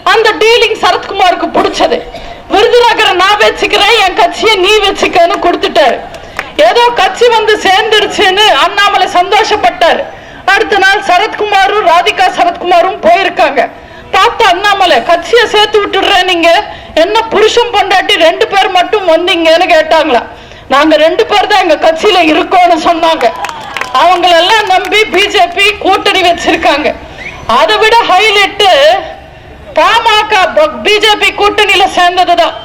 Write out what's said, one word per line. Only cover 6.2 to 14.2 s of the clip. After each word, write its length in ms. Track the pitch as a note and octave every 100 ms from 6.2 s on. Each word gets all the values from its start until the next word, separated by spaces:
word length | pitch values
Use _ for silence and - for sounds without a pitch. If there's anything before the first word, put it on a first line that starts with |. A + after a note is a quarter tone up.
| - - - -
ஏதோ 320 | D#4 G#4+ A#4+ A#4+
கட்சி 320 | F#4+ F#4+ A#4+
வந்து 280 | A4+ G#4+ G#4
சேர்ந்துருச்சுன்னு 920 | G4 F#4+ G#4+ G#4 G4 - G4+ F#4+ G#4+
அண்ணாமலை 600 | C#4+ D#4+ - G4+ G4 F#4+
சந்தோஷப்பட்டாரு. 960 | F4+ F#4 G#4 A4 G#4+ F#4 D#4+ E4+ B3+ - - - - -
அடுத்த 320 | G4+ G#4+ G4+
நாள் 240 | F#4+ G4+
சரத்குமாரும் 840 | G#4 F#4 A4 - G#4+ G4+ F#4+ G4+ F4+
ராதிகா 440 | E4 F4+ G4+ F#4 F#4
சரத்குமாரும் 640 | F4 F4 F4 F4+ F#4 G4+
போயிருக்காங்க. 680 | D4+ F4 F#4 - D#4+ C4+ - - - - -
பார்த்த 340 | G4